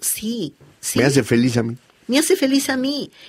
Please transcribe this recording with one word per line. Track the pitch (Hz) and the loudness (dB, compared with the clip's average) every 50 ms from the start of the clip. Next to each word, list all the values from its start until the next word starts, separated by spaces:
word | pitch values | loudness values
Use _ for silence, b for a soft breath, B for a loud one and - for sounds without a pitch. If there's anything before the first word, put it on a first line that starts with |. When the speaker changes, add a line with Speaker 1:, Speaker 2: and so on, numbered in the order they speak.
Speaker 1:
Sí, | - - - - 214 220 240 226 165 143 - _ - - - _ | -8 -6 -6 -6 -6 -6 -6 -6 -8 -8 -10 _ -20 -20 -18 _
sí. | - - - 113 | -8 -4 0 2
Speaker 2:
Me | 123 | 2
hace | 143 131 135 110 | 4 4 2 2
feliz | - 123 117 123 127 113 | 2 2 2 2 2 2
a | 120 113 | 0 -2
mí. | 117 120 - _ _ _ _ _ | -2 -6 -10 _ _ _ _ _
Speaker 1:
Me | - 240 294 | 0 0 2
hace | 320 - 381 | 2 2 2
feliz | - 285 262 269 269 - 294 | 2 2 2 0 0 0 -2
a | 269 | -2
mí. | 254 262 277 294 262 175 - B B B | -2 -2 -4 -4 -6 -8 -10 B B B